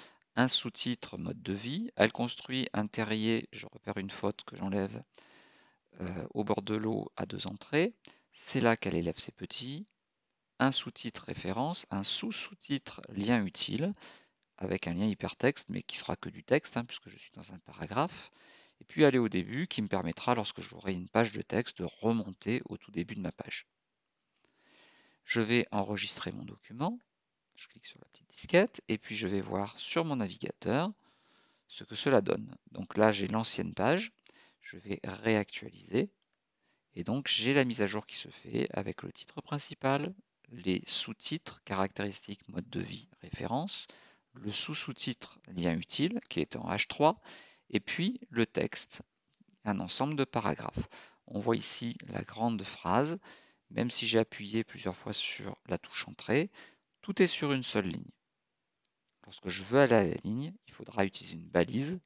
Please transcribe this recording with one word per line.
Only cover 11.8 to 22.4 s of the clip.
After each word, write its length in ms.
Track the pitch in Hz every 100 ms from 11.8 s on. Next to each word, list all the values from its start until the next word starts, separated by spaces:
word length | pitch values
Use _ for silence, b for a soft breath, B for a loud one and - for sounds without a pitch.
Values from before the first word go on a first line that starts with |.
| -
un 140 | 101
sous-sous-titre 1000 | 98 - - 208 - 190 - 139 - - -
lien 340 | 98 104 120
utile, 480 | 98 - - 101 101 104 B B B B _ -
avec 280 | 95 95 -
un 80 |
lien 140 | 87 107
hypertexte, 640 | 98 98 - 131 - -
mais 120 | 92
qui 160 | - -
sera 180 | - -
que 140 | -
du 140 | -
texte, 340 | - 143 - 123
hein, 80 | 120
puisque 240 | - -
je 80 | -
suis 140 | -
dans 180 | - -
un 60 | 95
paragraphe. 720 | - 78 - 113 170 - - B B B B -
Et 40 |
puis 200 | - 156
aller 140 | 147 127
au 100 | 113
début, 400 | 92 87 123 185
qui 140 | -
me 60 | 104
permettra, 480 | 98 90 - - 120
lorsque 260 | 104 -
j'aurai 320 | 90 92 95
une 160 | 90 90
page 220 | 110 113
de 100 | 101
texte, 380 | - 104 - -
de 60 | 87
remonter 760 | - 110 117 98 92